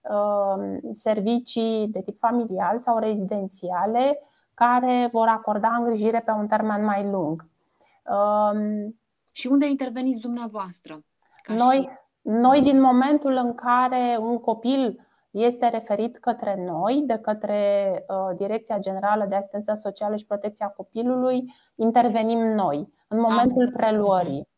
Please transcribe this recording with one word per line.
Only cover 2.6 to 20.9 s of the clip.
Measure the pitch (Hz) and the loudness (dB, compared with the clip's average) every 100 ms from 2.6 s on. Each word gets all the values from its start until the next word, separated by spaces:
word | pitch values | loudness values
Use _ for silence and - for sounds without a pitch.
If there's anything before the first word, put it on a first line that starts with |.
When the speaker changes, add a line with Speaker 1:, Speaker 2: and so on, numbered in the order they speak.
| 180 226 | -2 -2
Speaker 1:
sau | 247 226 | 0 0
rezidențiale | 220 208 190 208 190 - 175 180 202 233 269 285 - _ _ | 0 -2 -4 -4 -6 -8 -6 -2 0 2 0 0 -8 _ _
care | - 240 247 254 247 240 | 0 4 4 2 2 2
vor | 233 226 | 2 2
acorda | 220 220 208 220 233 | 2 0 0 0 0
îngrijire | 233 220 214 226 | 0 0 0 0
pe | 226 | 0
un | 214 208 | -2 0
termen | 214 214 208 214 | 0 0 0 0
mai | 202 202 | 0 -2
lung. | 196 151 160 - _ _ _ _ _ - | -2 -2 -4 -10 _ _ _ _ _ -4
Um, | 202 208 208 208 208 208 208 208 226 _ _ _ | 0 2 2 2 0 -2 -4 -8 -14 _ _ _
Speaker 2:
Și | - 247 | -10 2
unde | 277 285 | 2 2
interveniți | 277 254 233 254 233 | 0 -4 -2 -2 -2
dumneavoastră? | 240 240 233 214 185 175 - 156 _ _ _ _ | -6 -8 -8 -8 -10 -12 -18 -18 _ _ _ _
Ca | - | -4
Speaker 1:
Noi, | 220 247 269 | 2 4 4
Speaker 2:
și | 269 - _ _ | 0 -10 _ _
Speaker 1:
noi, | - 220 247 285 | -2 4 6 6
din | 269 269 | 6 6
momentul | 262 247 269 294 277 | 6 6 4 2 2
în | 262 240 240 | 0 -2 -4
care | 247 247 254 254 247 233 | 0 2 2 2 0 0
un | 220 240 | -2 -2
copil | 233 220 233 269 247 - _ _ _ | -2 -2 0 0 0 -4 _ _ _
este | 196 233 247 240 | 0 0 2 0
referit | 233 220 208 233 - | -2 -4 -2 -2 -4
către | - 226 208 196 180 | -4 -4 -4 -4 -4
noi, | 160 196 277 285 | -2 0 0 0
de | 220 | -2
către, | 220 214 208 208 202 202 196 180 - | -2 -4 -2 0 2 2 0 -2 -4
uh, | 190 190 180 | -4 -4 -4
Direcția | 196 220 - 214 | -4 -4 -4 -6
Generală | 196 190 202 214 202 | -4 -4 0 0 0
de | 190 | -2
Asistență | 196 202 208 | -4 -8 -6
Socială | 214 208 196 208 214 | -6 -6 -6 -6 -6
și | 214 | -6
Protecția | 202 208 208 202 | -6 -6 -8 -10
Copilului, | - 190 | -10 -10